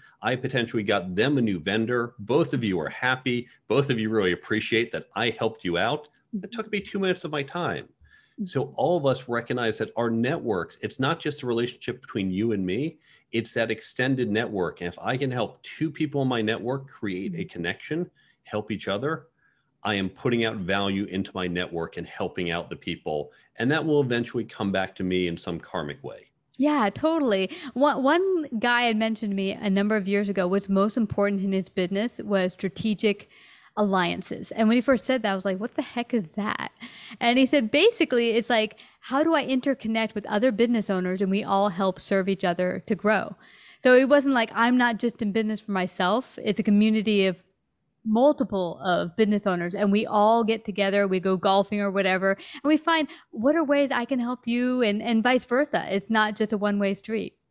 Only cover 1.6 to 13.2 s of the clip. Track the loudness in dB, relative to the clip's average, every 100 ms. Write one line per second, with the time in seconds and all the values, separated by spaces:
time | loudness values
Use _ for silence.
1.6 | -2 0 0 -2 -4 -8 -2 0 2 0
2.6 | 0 -2 -4 -4 -2 -2 -2 -4 -4 _
3.6 | 0 0 2 0 0 2 2 0 -2 -4
4.6 | 0 0 0 -4 -8 -2 -2 0 -4 -4
5.6 | -2 0 0 -2 -8 _ _ -10 -8 -10
6.6 | -6 -6 -6 -2 -2 -2 -4 -6 -6 -4
7.6 | -4 -4 -8 _ _ _ _ -12 -6 -4
8.6 | -4 -2 0 2 2 0 -2 -4 -2 -2
9.6 | 0 -2 -4 -2 -2 0 0 -2 -2 -2
10.6 | -4 -8 -8 -2 -2 -2 -4 -6 -2 -2
11.6 | -2 -4 -10 -10 -8 -4 -2 0 0 0
12.6 | -2 -2 -4 -8 _ _